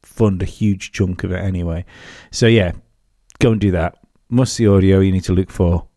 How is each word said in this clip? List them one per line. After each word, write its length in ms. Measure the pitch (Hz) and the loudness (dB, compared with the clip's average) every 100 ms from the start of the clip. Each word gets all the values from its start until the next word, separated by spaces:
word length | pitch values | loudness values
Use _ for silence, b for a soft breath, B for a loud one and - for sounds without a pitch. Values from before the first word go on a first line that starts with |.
fund 400 | _ - 110 92 | _ -2 0 0
a 40 | - | -6
huge 460 | - 107 98 - | -2 -2 -2 -8
chunk 320 | - 92 90 | -4 -4 -4
of 80 | 92 | -8
it 100 | 90 | -6
anyway. 440 | 95 92 85 82 85 B B B B | -4 -4 -4 -6 -10 B B B B
So 160 | - 117 | 0 2
yeah, 260 | 113 90 - _ _ _ _ _ _ | 4 0 -6 _ _ _ _ _ _
go 140 | 127 | 0
and 80 | 110 | 2
do 100 | 101 | 0
that. 260 | 87 85 _ _ _ _ | 0 -4 _ _ _ _
Must 240 | 120 127 | -2 -2
See 160 | - 107 | 0 4
Audio, 320 | 98 95 95 | 4 4 4
you 120 | 98 | 2
need 120 | 95 | 0
to 80 | - | 0
look 180 | 92 92 | -2 -2
for 360 | - 87 87 - | -2 0 0 -6